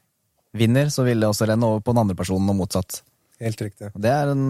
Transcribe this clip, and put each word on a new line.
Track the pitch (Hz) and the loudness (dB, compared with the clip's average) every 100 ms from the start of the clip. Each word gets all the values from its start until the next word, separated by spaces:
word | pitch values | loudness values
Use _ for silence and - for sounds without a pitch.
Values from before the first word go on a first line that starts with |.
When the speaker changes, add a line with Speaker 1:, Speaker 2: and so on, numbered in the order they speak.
| _ _ _ _ _ | _ _ _ _ _
Speaker 1:
vinner, | 110 113 127 147 | 0 2 4 2
så | 139 127 | 0 0
vil | 117 | 2
det | 107 | 2
også | 104 110 | 2 0
renne | 110 117 | 2 2
over | 107 | 0
på | 113 120 | 0 2
den | |
andre | 104 90 | 2 0
personen, | 92 95 98 | -2 0 0
og | 98 | 0
motsatt. | 90 92 92 - - _ _ - | -2 -4 -4 -10 -16 _ _ -10
Speaker 2:
Helt | 113 107 | -8 -6
riktig. | 107 - 101 101 | -8 -10 -14 -4
Speaker 1:
Og | |
det | 110 | 0
er | 143 143 139 | 0 0 0
en, | 135 | 2